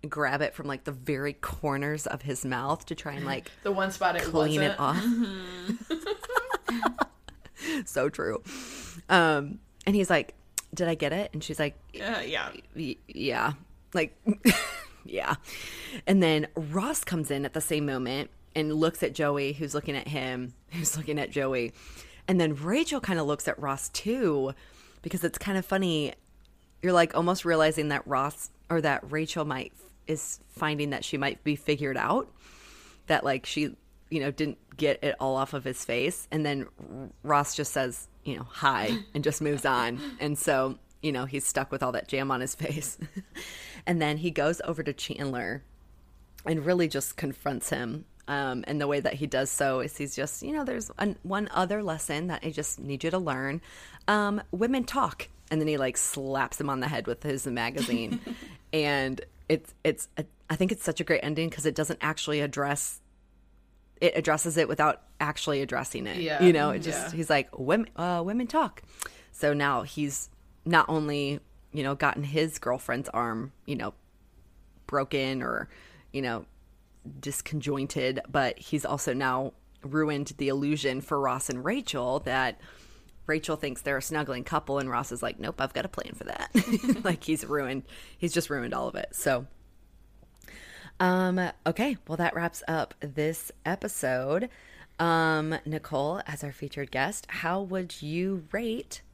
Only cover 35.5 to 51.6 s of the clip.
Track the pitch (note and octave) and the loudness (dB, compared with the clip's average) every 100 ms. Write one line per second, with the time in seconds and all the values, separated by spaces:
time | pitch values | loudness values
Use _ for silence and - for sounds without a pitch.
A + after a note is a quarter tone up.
35.5 | C#3+ C3 B2+ - A#2+ C#3 F3+ - D#3 D3+ | -2 -6 -8 -2 0 0 -2 -4 -2 0
36.5 | C#3 - - - G#2+ C3 - C#3 D3 C#3+ | -2 -4 -12 -14 -12 -14 -12 2 4 4
37.5 | - C#3+ - C3 B2 - - - C3 A#2 | -2 -2 0 -2 -4 -12 -12 -8 -8 -8
38.5 | - C#3+ B2 - A2+ - D3 D3 C#3+ D3+ | 2 2 4 0 -2 -4 0 0 0 0
39.5 | C#3+ C#3 B2+ A#2 A#2+ C#3+ B2 D3 D3 - | 0 2 2 2 -2 -8 -4 -4 0 2
40.5 | C#3 C3 B2+ - - D#3 C3+ C3 C#3 - | 4 2 -2 -14 -6 -2 -2 -2 -2 -2
41.5 | - C3+ C3+ C3 B2 - C3+ C3+ C3 B2+ | -2 -2 -2 0 -2 -2 -2 0 0 -2
42.5 | - D3+ D3 - - D#3 - - - - | -4 -4 -4 -6 -8 -10 -10 -12 -14 -14
43.5 | - - - - F3 D3+ D3+ E3+ D#3+ D3 | -14 -16 -10 0 2 2 2 0 2 2
44.5 | E3+ - D#3+ D3 C#3 - - C#3 B2 G2 | 2 -2 -2 -4 -4 -6 -4 -2 -2 -4
45.5 | B2+ - - - - - - - - - | -6 -8 -20 -20 -20 -20 -20 -20 -10 -2
46.5 | D#3+ D3 F3+ E3 C#3 - - D3 C3+ D3+ | 0 4 4 4 2 -2 -4 -4 -2 -4
47.5 | C3 - D3 A#2+ C3 - - - C#3+ C#3 | -2 -2 -2 -2 -6 -10 -20 -4 -2 0
48.5 | B2+ - D3 C#3+ C#3+ - C#3 D3 C3+ C3+ | -2 -2 0 2 2 0 -2 -2 0 0
49.5 | - C#3 C3 B2+ - C#3+ - D3 - - | 2 2 2 -2 -4 -6 -4 -4 -4 -4
50.5 | D4+ C4+ - A3 - G#3 - - G3 G#3 | -2 -2 -4 -6 -2 -2 -2 -4 -4 -2
51.5 | - | 0